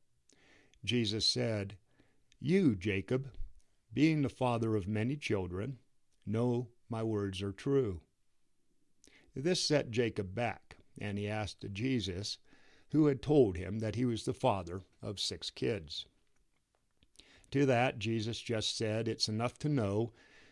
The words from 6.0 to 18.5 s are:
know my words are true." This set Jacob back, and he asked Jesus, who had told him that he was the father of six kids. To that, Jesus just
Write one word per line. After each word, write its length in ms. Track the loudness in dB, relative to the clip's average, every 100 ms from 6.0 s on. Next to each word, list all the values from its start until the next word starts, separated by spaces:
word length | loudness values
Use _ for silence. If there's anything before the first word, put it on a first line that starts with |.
| _ _
know 440 | -4 0 2 0 -4 -12 _
my 140 | -4
words 400 | -2 0 -2 -2
are 100 | -6
true." 500 | -4 2 2 2 -4 -12 _ _ _ _ _ _ _ _ _ -20 -20 -14
This 280 | -4 0 0
set 300 | 2 2 2
Jacob 420 | 0 0 -2 -6
back, 440 | -4 -4 -4 -14 -20 -20 -8
and 160 | -6 -4
he 120 | -4
asked 360 | -4 -4 -8 -10
Jesus, 680 | -4 -2 0 -2 -6 -6 -10 -14 -20 -20 -20 -2
who 160 | 4 4
had 160 | 2
told 340 | 4 6 6 4
him 220 | -4 -4
that 160 | -2
he 100 | -2
was 200 | -2 -2
the 100 | -4
father 480 | 0 2 2 -2 -10 -10 _
of 200 | -10 -6
six 280 | -6 -6 -10
kids. 580 | -4 -2 -2 -6 -12 -14 _ _ _ _ _ _ _ _ _ _ -20 -20 -20 _
To 120 | 2 4
that, 320 | 4 2 0
Jesus 420 | -2 -2 -2 -6
just 360 | -4